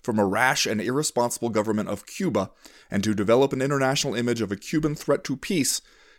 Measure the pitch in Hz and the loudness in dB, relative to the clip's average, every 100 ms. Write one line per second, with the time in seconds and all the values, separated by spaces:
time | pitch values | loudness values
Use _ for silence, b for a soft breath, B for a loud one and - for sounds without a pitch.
0 | - 107 101 104 127 139 - 107 104 131 | -2 2 2 4 2 2 0 0 0 -2
1 | 151 - 120 - 117 107 107 107 92 101 | 0 0 -2 -2 0 0 2 0 -2 -6
2 | - - 190 107 95 b b b b 101 | -8 -4 -2 0 -2 b b b b -2
3 | 107 104 101 120 139 131 135 143 131 139 | 0 0 4 4 4 2 0 2 2 0
4 | 143 110 120 117 101 101 - 151 156 147 | -2 -2 0 0 -2 -4 -2 -2 -2 -4
5 | - 143 - 131 - 185 127 - b b | -2 -2 -2 -8 -2 0 0 -2 b b
6 | b | b